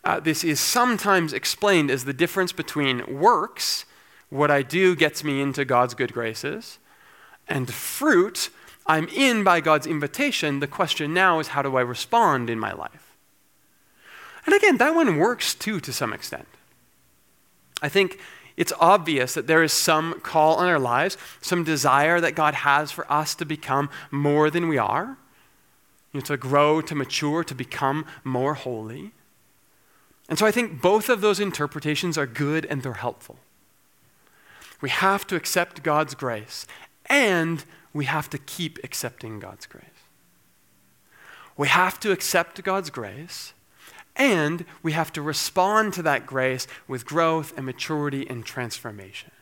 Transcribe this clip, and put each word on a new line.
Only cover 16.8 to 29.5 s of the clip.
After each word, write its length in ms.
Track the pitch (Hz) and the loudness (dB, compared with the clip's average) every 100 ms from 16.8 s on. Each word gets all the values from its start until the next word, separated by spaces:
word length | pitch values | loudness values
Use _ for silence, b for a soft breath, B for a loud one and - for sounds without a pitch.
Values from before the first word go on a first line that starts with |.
| _ _ _ _ _ _ _ _ _ - | _ _ _ _ _ _ _ _ _ -8
I 60 | 147 | -2
think 300 | 196 190 - B B B - | 0 0 -2 B B B -4
it's 180 | 170 - | -4 4
obvious 540 | 165 202 160 139 127 | 6 6 4 0 0
that 140 | - 131 | -2 2
there 160 | 160 | 4
is 100 | 160 | 4
some 460 | - - 156 165 165 | 2 2 2 0 -6
call 380 | - 160 156 151 | -2 4 4 4
on 100 | 180 | 2
our 100 | 160 | 2
lives, 400 | 123 123 180 - B B | 2 0 0 -4 B B
some 220 | - 180 | -2 -2
desire 580 | 160 151 139 139 151 175 | 0 0 4 4 4 2
that 140 | 170 156 | 2 2
God 180 | 151 | 0
has 380 | 143 143 143 151 | 2 2 2 0
for 200 | - - | -8 -2
us 220 | 147 151 - | 0 0 -6
to 100 | 151 | -6
become 440 | 151 - 135 147 B B | -8 -2 -2 -2 B B
more 400 | 139 143 147 151 | -2 2 4 4
than 160 | 170 170 | 2 0
we 100 | 139 | 0
are, 400 | 110 123 220 262 _ b b b b _ _ _ _ | 0 -2 -4 -12 _ b b b b _ _ _ _
you 60 | 143 | -10
know, 60 | 131 | -6
to 120 | 143 | -6
grow, 420 | 131 143 147 156 | 2 4 4 2
to 120 | 151 | 0
mature, 500 | 151 135 - 147 160 | -6 -4 -4 -2 -2
to 120 | 165 131 | -4 -8
become 500 | 127 - 135 147 151 B | -10 -2 -2 -2 -6 B
more 300 | 131 123 131 | -6 -2 -2
holy. 580 | 127 135 117 110 127 202 _ _ _ _ | -4 -8 -8 -10 -14 -16 _ _ _ _